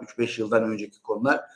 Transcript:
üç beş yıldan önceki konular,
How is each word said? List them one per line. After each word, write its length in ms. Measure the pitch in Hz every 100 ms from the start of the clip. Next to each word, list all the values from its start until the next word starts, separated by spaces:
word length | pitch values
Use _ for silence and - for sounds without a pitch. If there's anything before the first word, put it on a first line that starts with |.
üç 140 | 120 -
beş 220 | 117 -
yıldan 240 | 107 113
önceki 380 | 110 107 104 -
konular, 400 | - 104 127 - -